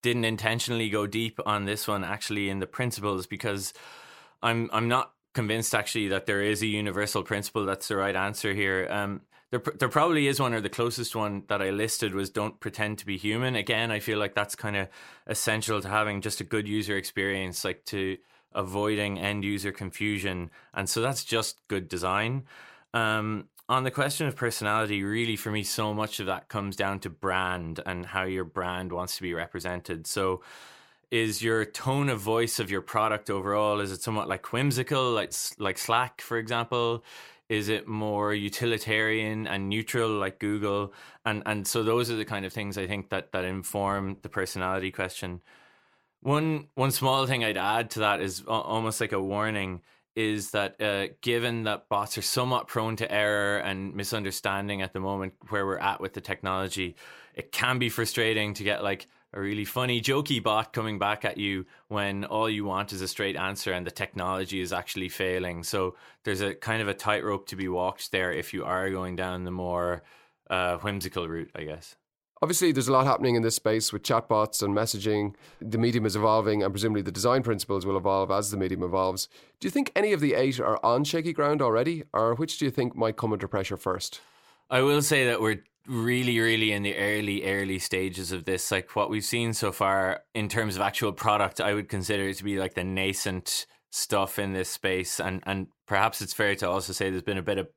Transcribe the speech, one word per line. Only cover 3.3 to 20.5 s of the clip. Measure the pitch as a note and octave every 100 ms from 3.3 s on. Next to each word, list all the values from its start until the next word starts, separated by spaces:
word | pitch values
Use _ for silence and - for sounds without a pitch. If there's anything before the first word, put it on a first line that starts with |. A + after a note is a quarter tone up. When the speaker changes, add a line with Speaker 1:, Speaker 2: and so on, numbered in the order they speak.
| G2+ A#2 G2+ G2 - - - - - - _
Speaker 1:
I'm, | A#2 A#2 A#2
I'm | G#2+ A#2
not | B2 - _ _ -
convinced, | G#2+ A2+ A2+ A2+
actually, | G#2 A#2 G2+
that | F#2+ G#2
there | G2+
is | G2+ G#2
a | A2
universal | G#2 G#2 F#2 G#2 A2+
principle | F2+ G2+ G2+ A2 G2
that's | F#2+ -
the | G2+
right | G2 F#2+
answer | G2 A2 G#2+ G2
here. | G2 F#2+ F#2
Um, | G#2 G2+ G2 _ - _
there, | B2
pr-, | - -
there | B2+
probably | D3+ E3 D#3 C#3
is | C#3
one, | C3 A2+
or |
the | G2
closest | - A#2+ A#2 A#2 A2+
one | G#2+ G2+ G2
that | G2+
I | F#2+
listed | G2+ A2 - A2 F#2+
was | F#2+
don't | - G#2+ -
pretend | G#2+ - G#2+ G#2+
to | G2+
be | F#2+
human. | G#2 A2 B2+ B2
Again, | G2+ A2 A2+
I | G#2
feel | G#2 G#2+
like | G2+
that's | - G#2 -
kinda | G#2+ G2+ F#2+ - - - -
essential | G#2+ - G#2+ G#2+ G#2
to | F#2+
having | G#2 G#2+ G2+
just | G#2+ -
a |
good | F#2 A2 G#2
user | G#2 G2+ G2
experience, | - - G2 G2 F#2+ F2
like, | G2 F2+ -
to | G2+ F#2+ F#2+ _ _ _
avoiding | - F#2+ G2 G#2 G#2+ G#2 G2
end | G2 G2+ G2+
user | G2+ G2+
confusion. | F#2+ F#2+ - G#2 G#2 F#2+ F2+ E2+